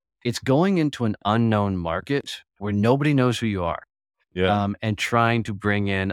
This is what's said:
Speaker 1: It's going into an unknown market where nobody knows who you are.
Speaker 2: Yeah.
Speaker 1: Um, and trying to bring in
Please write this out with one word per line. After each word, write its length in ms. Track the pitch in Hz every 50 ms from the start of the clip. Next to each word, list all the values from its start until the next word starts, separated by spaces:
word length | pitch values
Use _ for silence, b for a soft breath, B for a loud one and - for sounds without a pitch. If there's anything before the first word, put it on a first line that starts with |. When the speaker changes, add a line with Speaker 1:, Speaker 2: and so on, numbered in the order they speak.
| _ _ _ _ -
Speaker 1:
It's 140 | 120 117 -
going 400 | - 123 131 147 175 196 196 175
into 260 | 156 147 - - 120
an 120 | 110 101 - -
unknown 520 | 101 107 117 117 113 110 104 101 101 95
market 600 | 90 85 82 82 92 95 - 143 139 - - - - - _ _ -
where 140 | 98 104 104
nobody 400 | 101 104 117 131 139 143 151 147
knows 240 | 135 127 123 113 -
who 80 | 117
you 180 | 110 101 95 87
are. 180 | 85 78 - - _ _ _ _ _ _ _ _ _ -
Speaker 2:
Yeah. 300 | 90 92 95 104 104 101
Speaker 1:
Um, 120 | 101 101 - -
and 160 | 110 107 -
trying 440 | - - - 117 117 117 117 117 104
to 100 | - 107
bring 340 | 95 - 104 101 104 101 98
in 240 | 98 95 95 98